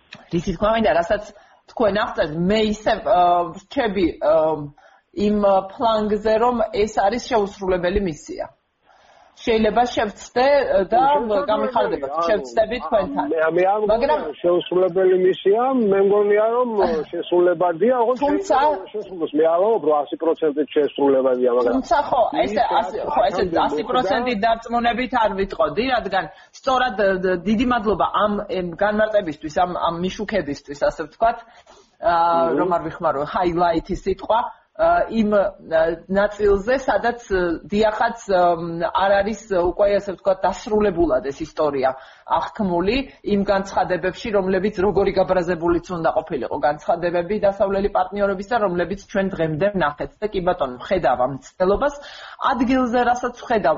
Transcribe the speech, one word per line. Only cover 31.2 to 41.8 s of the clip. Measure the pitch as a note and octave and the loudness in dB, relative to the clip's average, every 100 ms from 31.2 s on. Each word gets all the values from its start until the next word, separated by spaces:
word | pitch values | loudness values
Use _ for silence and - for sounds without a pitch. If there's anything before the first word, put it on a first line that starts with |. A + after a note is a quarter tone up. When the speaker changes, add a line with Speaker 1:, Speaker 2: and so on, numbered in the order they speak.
| A3+ A#3 - - _ - _ _ | 0 0 -10 -20 _ -20 _ _
Speaker 1:
ა, | E3+ E3+ E3+ E3+ | 0 2 2 2
Speaker 2:
მმ. | E3 D3 | 2 0
Speaker 1:
რომ | F3+ | 0
არ | E3+ | 0
ვიხმარო | D#3+ - E3 C3+ | -4 -4 -2 -2
ჰაილაითი | D3 - F3+ E3+ F3 E3 - F3+ | -2 -2 0 2 0 0 -4 -6
სიტყვა, | - F#3 - A3 C4 - _ | -4 -6 -2 -2 -2 -10 _
ა, | - E3 F3 - | -2 2 2 0
იმ, | A3+ G#3 | 0 2
ა, | G#3 F3+ - - D#3+ E3 E3+ - | 2 0 -4 -4 0 0 -2 -4
ნაწილზე, | G3 B3+ - G#3 G3 G3+ C4+ | 0 0 0 2 2 0 -2
სადაც, | C4+ G#3 A#3 A#3 - | 0 0 -2 -4 -4
ე, | F#3+ F3 D#3+ | -2 -2 -4
დიახაც, | - G3+ G#3+ G#3+ A#3 - | -4 0 0 2 -2 -2
ე, | - F#3 F3 E3+ E3+ E3 | 0 2 4 2 -4 -4
არ | E3+ - G3 | -4 0 2
არის, | G3+ G3 G#3+ - | 2 0 -4 -2
ე, | F#3 | 0
უკვე, | F3+ F3 G3+ | 0 2 2
ასე | G3+ G3 | 2 -2
ვთქვათ, | E3+ - F#3+ | -4 -2 0
დასრულებულად | F3+ F#3+ A#3 G#3+ G#3 E3+ E3 C3 C#3 | 0 -4 -2 0 0 2 2 2 -2
ეს | C#3 | -8
ისტორია | D#3+ - D#3 C#3 | -10 -2 0 2